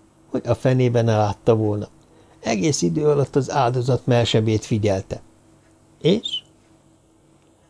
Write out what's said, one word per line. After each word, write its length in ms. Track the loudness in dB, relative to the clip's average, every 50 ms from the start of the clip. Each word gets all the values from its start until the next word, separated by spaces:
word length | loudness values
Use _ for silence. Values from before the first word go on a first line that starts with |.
| _ _ _ _ _ _
Hogy 120 | -10 -8 -4
a 80 | -4 -4
fenébe 480 | 0 0 0 2 2 2 2 2 2 2
ne 140 | 2 2
látta 400 | 2 2 0 -2 -4 0 0 2
volna. 320 | 2 2 -2 -2 -4 -8 -10 _ -20 _ _ _ -20 -20 _ _ -12
Egész 420 | -6 -4 -2 0 0 0 0 0 -2
idő 260 | -2 -2 0 0 0
alatt 280 | 2 0 0 0 0
az 140 | -2 -2 0
áldozat 560 | -2 0 0 0 0 -2 0 0 -2 -2 0
mellsebét 580 | 0 2 2 2 2 2 0 0 2 0 -2 -2
figyelte. 560 | -2 -4 0 0 0 0 -2 -4 -8 -12 -14 -14 _ _ _ _ _ _ _ _ _ _ _ _ _ _ _
És? 420 | 0 0 0 0 -2 -8 -12 -12 -12 _ _ _ _ _ _ _ _ _ _ _ _ _ _ _ _ _ _ _ _ _ _ _ _ _